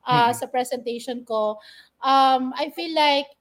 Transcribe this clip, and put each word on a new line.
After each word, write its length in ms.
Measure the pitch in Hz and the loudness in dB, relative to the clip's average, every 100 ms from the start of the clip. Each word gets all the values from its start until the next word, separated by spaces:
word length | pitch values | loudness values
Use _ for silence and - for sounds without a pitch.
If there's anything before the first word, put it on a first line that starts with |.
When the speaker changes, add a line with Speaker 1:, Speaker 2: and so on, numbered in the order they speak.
Speaker 1:
uh, 280 | - 247 233 | 0 2 2
Speaker 2:
Mm-mm. 40 | 247 | 0
Speaker 1:
sa 120 | 254 | -4
presentation 760 | 254 254 240 240 240 233 240 | -4 -4 -6 -6 -8 -8 -12
ko. 360 | 247 220 214 214 - - _ _ | -6 -4 -2 -4 -14 -20 _ _
Um, 480 | 269 269 269 262 254 247 | 2 4 6 4 -2 -6
I 80 | 302 - | -8 -6
feel 160 | 339 311 | -4 2
like 360 | 294 285 285 _ | 2 2 -2 _